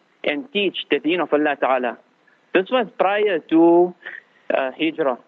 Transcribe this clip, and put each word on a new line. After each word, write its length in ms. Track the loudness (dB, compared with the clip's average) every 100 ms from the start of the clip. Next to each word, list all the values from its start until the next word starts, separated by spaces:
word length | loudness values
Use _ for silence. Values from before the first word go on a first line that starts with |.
| _ _
and 260 | -6 -6 -6
teach 240 | -4 -4 -4 -4
the 80 | -2
deen 220 | 0 -2
of 120 | 0
Allah 220 | 0 0 0
Ta'ala. 380 | 0 0 -2 -8 _ _ _ _ _
This 100 | -2 0
was 180 | -2 -4 -2
prior 400 | -2 0 0 -2 0
to, 440 | 4 6 6 2 -2 -18 -18 _ _ _
uh, 180 | -4 -4
Hijrah. 460 | -4 -6 -2 -4 -4